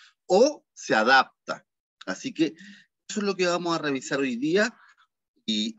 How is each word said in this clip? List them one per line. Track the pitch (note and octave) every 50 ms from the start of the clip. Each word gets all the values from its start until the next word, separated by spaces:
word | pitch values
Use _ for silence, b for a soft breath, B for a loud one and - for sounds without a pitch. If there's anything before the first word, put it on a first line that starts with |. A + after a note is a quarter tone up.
| b b b b _ -
o | D#3+ G3 B3+ D4+ D4 - _ _ _
se | - - - C3
adapta. | A2 A2 A#2+ C3+ C3 B2+ - _ _ _ - - - - _ _ _ _ _ _ _ -
Así | F#2+ F#2 - - - -
que | - D#3+ - B B F#3+ G3+ B B B B _ _ _ -
eso | - G#3
es | G3+
lo | G3+ F#3+
que | F#3 F#3 F3
vamos | F3 F3 F3 E3+ E3
a | D#3+
revisar | D3+ D3 C#3 C3 C3 - D#3 C#3
hoy | C#3 C3 A#2+
día, | A#2 C3+ D#3 E3+ G3 G#3+ A#3+ b b b b b b b b _ _ _ _ _ _ _
y | - A2 G#2+ G#2+ A2+ -